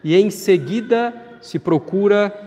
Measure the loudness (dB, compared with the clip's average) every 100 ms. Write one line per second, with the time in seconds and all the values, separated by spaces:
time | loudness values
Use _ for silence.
0 | 4 2 2 0 2 2 2 -6 -2 0
1 | 0 -6 -20 -20 -10 -6 0 -2 0 0
2 | 2 2 0 -4